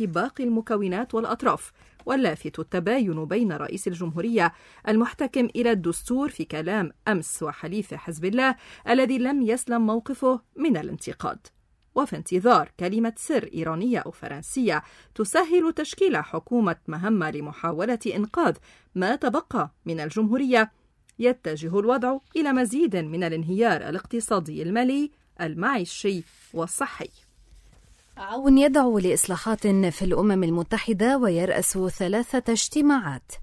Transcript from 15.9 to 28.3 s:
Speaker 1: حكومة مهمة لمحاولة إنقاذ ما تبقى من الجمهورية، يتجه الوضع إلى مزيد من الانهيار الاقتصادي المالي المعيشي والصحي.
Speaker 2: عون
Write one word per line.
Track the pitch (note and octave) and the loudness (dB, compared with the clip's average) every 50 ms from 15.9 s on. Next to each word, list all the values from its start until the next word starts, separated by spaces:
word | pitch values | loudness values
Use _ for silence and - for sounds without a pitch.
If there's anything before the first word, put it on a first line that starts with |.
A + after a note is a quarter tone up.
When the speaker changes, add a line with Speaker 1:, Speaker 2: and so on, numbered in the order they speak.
| - - F#4+ F#4+ B3+ | -2 0 2 2 2
Speaker 1:
حكومة | D#3 D3+ - - D#3+ - - A#3+ A#3+ A3 F3+ E3 - _ - | 0 -2 -4 -6 -8 -6 -2 0 2 2 2 0 -2 _ -10
مهمة | D#3 D#3 F3 G#3+ A3+ G3 D#3+ D#3 | -8 -4 -2 0 0 0 0 -2
لمحاولة | C#3+ D3 D3+ D3 D3 - - E3 E3 D#3 F#3 A#3 B3 A3+ - A3+ - | -4 -6 -8 -10 -8 -6 -4 -4 -2 -2 0 0 -2 -2 -2 -4 -2
إنقاذ | F#3+ G#3 A3 - F4 E4 G#3+ E3 - _ - - - _ _ - | -2 -4 -2 0 2 2 2 2 0 _ -20 -20 -20 _ _ -4
ما | F3+ F#3 G3 B3+ | -2 0 0 0
تبقى | C#4+ - B3+ A3 A#3+ - - - A3+ D3+ D#3 _ _ - | 0 0 0 0 0 -2 -2 -2 -2 -2 -4 _ _ -8
من | E3 E3 D#3+ | -8 -6 -6
الجمهورية، | D3 D#3 D3+ G#3+ A3 G#3 A3+ C4+ C#4+ B3+ B3+ A3+ A3 A3 _ _ _ _ _ _ _ _ _ - | -6 -4 -2 0 0 2 2 0 2 4 4 4 4 2 _ _ _ _ _ _ _ _ _ 0
يتجه | A3+ B3 B3+ - - E3 D#3 D3 D#3+ D#3+ F3 G3+ | 2 2 2 0 -2 -8 -6 -6 -4 -2 0 0
الوضع | G#3 A3+ B3+ C4+ A#3 B3 C4+ C4+ - _ - | 2 2 2 2 0 0 -2 -4 -6 _ -4
إلى | D#4+ D#4 C#4+ C4+ | -2 0 2 2
مزيد | B3+ B3+ G#3 A3 C#4+ F4 C4 F#3+ | 2 2 0 0 0 0 0 0
من | F3+ D#3+ D3+ D#3+ E3+ F#3 | -2 -4 -4 -4 -4 -2
الانهيار | E3 D#3+ D#3+ D#3+ D#3+ F#3 G3 A#3 A3+ F3+ D3+ - - | -2 -2 -2 -2 -2 0 2 4 4 2 0 -2 -4
الاقتصادي | D3+ F#3+ - - - A#3 A3 - A3+ F#3+ D#3+ D#3 D#3 D3+ D#3 | -8 -8 -8 -6 -6 -4 -2 0 0 0 -2 -2 -6 -6 -4
المالي | E3 G3 A#3 B3 B3+ C4+ C#4+ D4 D4 - _ _ _ _ - | -2 0 0 2 2 2 0 -2 -4 -6 _ _ _ _ -8
المعيشي | F3 D#3+ D#3 E3 F#3+ B3 C#4 A3+ F3 F3 - - - G3+ G3+ F3 D#3+ _ _ _ - - - | -8 -6 -4 -2 -2 0 0 -2 -2 -6 -6 -4 -2 -2 -2 -2 -4 _ _ _ -20 -12 -6
والصحي. | E3 E3 E3+ - - C#4 C4 - - D#3 - - - _ _ _ _ - _ - - - _ - - _ - - _ _ _ - | -6 -6 -4 -4 -4 -4 -6 -6 -10 -14 -14 -16 -20 _ _ _ _ -20 _ -20 -20 -20 _ -20 -20 _ -20 -20 _ _ _ -20
Speaker 2:
عون | - G3 G3 | -16 -12 -8